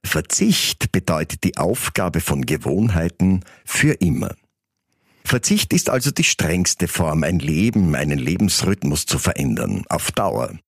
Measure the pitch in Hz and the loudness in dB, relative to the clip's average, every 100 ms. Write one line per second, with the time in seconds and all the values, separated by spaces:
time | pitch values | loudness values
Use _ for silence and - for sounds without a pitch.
0 | - - - - 208 - - - - 98 | -2 -4 -2 2 4 4 0 -2 -2 -2
1 | - 80 78 - 87 - 82 120 - - | 0 -2 -2 -2 -2 0 -2 0 -4 -2
2 | 92 80 - 71 65 78 - 82 117 87 | 0 -2 -2 -4 -2 -2 -2 0 2 2
3 | 85 - 92 95 - - - - 151 - | -2 0 2 2 -2 -20 -8 0 2 2
4 | 90 123 - - _ _ _ _ _ _ | 0 0 -4 -10 _ _ _ _ _ _
5 | _ _ - 123 - 208 - 190 - 131 | _ _ -2 -2 2 2 4 2 2 0
6 | 139 - - - 80 90 90 - 85 - | 0 0 0 0 0 2 0 0 -2 0
7 | 82 76 80 87 71 78 110 113 87 65 | 0 0 0 0 0 2 2 2 2 2
8 | 76 71 67 90 104 - 87 101 71 76 | 0 -2 -2 0 0 2 0 0 -2 -2
9 | - - - - 71 - 50 50 - - | -2 -2 -2 -2 -2 -2 -2 -4 -4 -4
10 | - - 101 53 62 85 | -2 -2 -2 -2 -4 -8